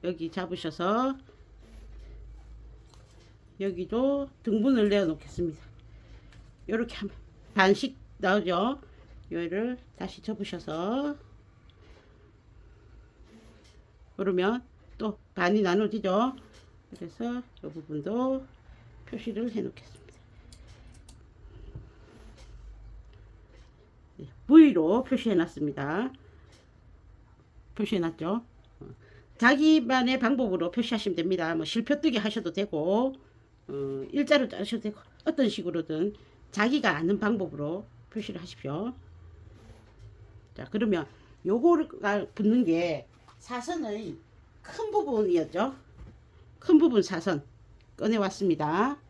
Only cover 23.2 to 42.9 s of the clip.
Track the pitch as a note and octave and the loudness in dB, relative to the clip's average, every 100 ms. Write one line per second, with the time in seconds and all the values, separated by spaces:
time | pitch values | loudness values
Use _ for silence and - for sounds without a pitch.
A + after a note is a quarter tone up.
23.2 | - - - - - - - - - - | -20 -20 -20 -20 -20 -20 -20 -20 -20 -20
24.2 | D3+ - - D4+ D4+ F3+ D#3 A3 B3 B3+ | -20 -18 10 12 12 8 2 2 2 -2
25.2 | A3+ F#3 E3 - D3 C#3+ C#3 E3+ C4 - | 2 2 0 -2 -6 -4 -4 -4 -4 -8
26.2 | - - - - - - - - - - | -20 -20 -20 -20 -20 -20 -20 -20 -20 -20
27.2 | - - - - - - G#3 G3 E3 E3 | -20 -20 -20 -20 -20 -6 -2 0 -2 -4
28.2 | D#3+ A3+ A#3 - - - - - - - | -4 -4 -6 -20 -20 -20 -20 -20 -20 -20
29.2 | - - A#3 C4+ D#4 D#4 A#3 C4 B3 C4 | -20 2 4 6 6 6 4 2 2 2
30.2 | C4 C4+ A#3+ F3+ E3+ A#3 A#3 A3 G#3 E3+ | 2 2 0 0 -2 -2 -2 -2 -2 -2
31.2 | E3 F#3 E3 E3 D#3 A3+ A3+ C#4+ D4+ A#3 | 0 0 0 -2 -2 -4 0 0 2 0
32.2 | G#3+ A3 F3 F3 G3+ D#3 D#3+ G#3 C4 C4 | -2 -4 -6 -4 -4 -2 0 2 0 -4
33.2 | - - _ _ - C#3 C#3 C3+ C3 - | -20 -20 _ _ -12 -6 -4 -6 -4 -2
34.2 | C#4+ D4 A#3+ - G3+ A3+ G#3+ G#3 - - | 4 4 2 -4 -4 -4 -6 -10 -20 -6
35.2 | - D#4+ A#3+ - F3 E3+ D#3 D#3 G3 - | -4 2 0 0 -4 -4 -4 -2 -2 -4
36.2 | - - - - G#3+ C#4+ G#3+ D3+ E3 G3+ | -20 -20 -14 -2 0 2 2 0 0 0
37.2 | G#3 A3 F3 C#3+ D3 F3+ G#3+ - - A3 | 0 -2 -4 -6 -6 -6 -10 -20 -14 -10
38.2 | G3+ F#3 F3 - C3+ D3 A3+ B3 - - | -10 -10 -14 -12 -8 -6 -6 -8 -18 -20
39.2 | - - - - - - - - - - | -20 -20 -20 -20 -20 -20 -20 -20 -20 -20
40.2 | - - - - - G#3 A3 F3+ D3 - | -20 -20 -20 -16 -6 -2 0 0 -2 -14
41.2 | - - F3 A3+ D#4+ E4+ D#4 - G#3 G#3 | -20 -10 -2 4 6 4 2 -2 0 0
42.2 | - - G#3 A#3+ G#3 E3 F3 | -2 0 2 4 4 2 0